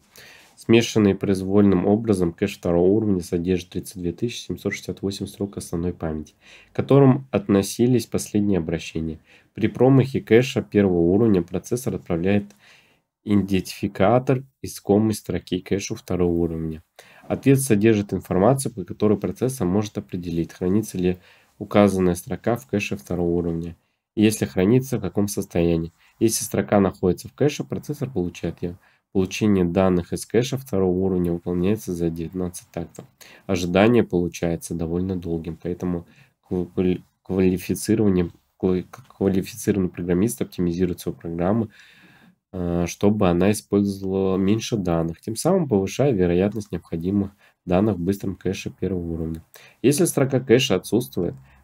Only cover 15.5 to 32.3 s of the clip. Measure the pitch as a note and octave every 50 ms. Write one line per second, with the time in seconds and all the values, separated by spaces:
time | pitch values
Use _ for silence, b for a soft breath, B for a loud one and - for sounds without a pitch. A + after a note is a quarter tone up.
15.5 | F#2 F2+ - - F#2+ G2 G2 - - - - - F#2 F2 F2+ F2 E2+ E2+ E2+ E2
16.5 | E2 D#2+ D#2+ D#2+ D#2+ D#2 - _ _ B B B B B B - G#2 - - C3+
17.5 | C#3 C3+ C3+ - A2 G2 G#2 A2+ A2 G#2 G2+ - F#2+ F2 - - F2+ F2+ G2 A#2
18.5 | C#3 C3+ - - - - F2 - - - G#2+ G#2+ G#2 F#2+ - F2+ F2+ - A2+ C3
19.5 | C3 - F#2+ F2+ F#2 G#2 G#2 G#2 - G#2 G2+ - - F#2 E2+ F2 E2 E2+ E2 D#2+
20.5 | - - F#2 F2+ F#2+ G#2+ G#2+ - - F#2 F2+ F2+ F2+ F2+ b b b b b b
21.5 | b _ G#2 - - G#2 G2+ G2 G2 F#2+ F#2 F2+ F2 E2+ - - F#2 - - A2+
22.5 | A#2 A#2+ - - - G2+ G2+ - G2+ F#2+ - - F2+ E2+ F2 E2+ E2+ F2 E2+ E2+
23.5 | E2 E2 E2 E2+ E2+ - _ _ _ _ _ _ _ - G#2 A2 G#2+ - - -
24.5 | - F#2+ F#2 G2+ B2 B2+ C3 C3 B2 G#2+ F#2+ F2 - G#2 G2+ G2+ - G#2 F#2 -
25.5 | - F2+ E2+ E2+ E2+ E2 E2 E2 b b b b b b A2 A2+ A2+ - - -
26.5 | - G2 G2+ - A2 G2+ G2 F2+ - - - F2+ F2 - - - - - C3 D3
27.5 | D3 - D#3 - - - - - D3 - C3+ C3 C3+ G2 F2 F2 - - - -
28.5 | - - - F2 F2 b b b b b b _ _ G2+ F#2 F#2 - - A2 G#2+
29.5 | G2+ F#2+ F2 E2+ E2+ F#2+ F#2+ F#2+ F#2 F2 E2+ - F2+ E2+ - - - A2 B2+ -
30.5 | C3+ C3+ - - - G2 F#2+ F#2 F2+ F#2 F#2+ F#2+ F#2+ F2+ F2 F2 E2+ E2+ - F2
31.5 | F2 F2 F2 G2 G#2+ A2 - G2 F2+ E2+ E2+ E2 E2 E2 E2 D#2+